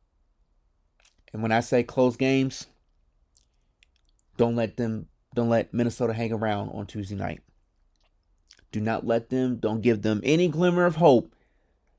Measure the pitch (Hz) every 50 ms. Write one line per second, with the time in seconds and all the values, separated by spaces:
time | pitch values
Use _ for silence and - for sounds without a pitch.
0 | _ _ _ _ _ _ _ _ _ _ _ _ _ _ _ _ _ _ _ _
1 | _ _ _ _ _ _ - 107 113 110 110 117 120 - 135 123 120 - - 131
2 | 127 127 120 - 131 135 135 135 135 135 - - - - _ _ _ _ _ _
3 | _ _ _ _ _ _ _ _ _ _ _ _ _ _ _ _ _ _ _ _
4 | _ _ _ _ _ _ _ - 117 117 117 120 113 107 - - 120 113 110 107
5 | - - _ _ _ _ - 120 117 117 117 113 - - - 120 120 120 - -
6 | 123 113 110 113 117 110 113 104 110 110 104 101 104 - - 107 101 - - 107
7 | 101 98 104 98 98 92 80 - _ _ _ _ _ _ _ _ _ _ _ _
8 | _ _ _ _ _ _ _ _ _ _ _ _ _ _ - 107 107 110 113 -
9 | - 113 117 117 117 - 131 131 127 127 123 117 - 104 110 113 98 120 113 104
10 | 104 107 107 107 - 127 156 165 180 165 147 160 180 180 175 175 175 175 156 156
11 | 175 151 123 113 - - _ _ _ _ _ _ _ _ _ _ _ _ _